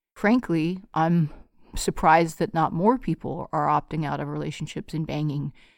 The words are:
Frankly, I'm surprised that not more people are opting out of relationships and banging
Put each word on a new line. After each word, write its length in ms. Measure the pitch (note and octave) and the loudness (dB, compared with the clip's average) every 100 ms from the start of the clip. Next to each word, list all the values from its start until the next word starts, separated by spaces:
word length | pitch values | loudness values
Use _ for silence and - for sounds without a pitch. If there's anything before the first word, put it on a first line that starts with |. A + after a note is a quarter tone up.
| _ | _
Frankly, 640 | - G3+ B3 - E3 D#3+ F#3 G3 | -2 2 2 2 0 0 -4 -4
I'm 360 | D#3+ E3 E3+ D3+ - - _ - | 0 4 4 2 -4 -20 _ -12
surprised 640 | - - - F3 D#3+ E3 - | -6 -4 2 6 6 4 0
that 160 | E3+ | -2
not 180 | E3+ D#3 | 0 0
more 260 | F3 G3+ B3+ | 2 2 2
people 500 | - E3 B2+ D3+ - | 0 -4 -4 -8 -6
are 140 | D#3 D3 | -2 2
opting 380 | D3 - D#3 | 0 0 -4
out 160 | D3 C#3+ | -4 -4
of 80 | C#3+ | -6
relationships 640 | D3 D3 - D#3 D3 - | -6 -6 -8 -8 -10 -8
and 120 | D#3 D#3 | -6 -4
banging 460 | D3+ D3+ C#3+ C#3+ - _ | -2 -2 -2 -6 -10 _